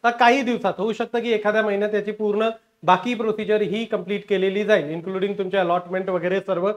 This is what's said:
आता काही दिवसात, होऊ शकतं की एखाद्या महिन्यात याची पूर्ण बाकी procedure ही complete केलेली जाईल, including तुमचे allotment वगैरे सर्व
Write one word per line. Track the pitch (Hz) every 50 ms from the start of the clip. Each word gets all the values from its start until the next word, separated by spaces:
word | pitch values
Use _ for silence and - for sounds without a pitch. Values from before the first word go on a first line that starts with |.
| -
आता | 233
काही | 240 240 247 240 254 277 262
दिवसात, | 233 240 196 - 196 -
होऊ | - 190 226 214
शकतं | - 233 233 - 233
की | 226 240
एखाद्या | 226 208 208 208 208 220 214
महिन्यात | 214 202 202 208 208 208
याची | 208 - 208 208
पूर्ण | 208 214 208 202 208 220 226 226 - _ _ _ _ -
बाकी | 165 185 185 - 247 247
procedure | 214 226 220 208 214 214 190 214 208 208
ही | 175 185 220 226
complete | 220 - 190 175 180 202 202 202 -
केलेली | 202 185 185 196 190 202 208
जाईल, | 196 214 190 147 147 160
including | 170 165 190 190 190 196 202 202
तुमचे | 202 196 185 185
allotment | 196 185 170 175 180 180 180 185 185 190 190
वगैरे | 185 175 160 180 190 196
सर्व | 185 - 190 170 180 202 214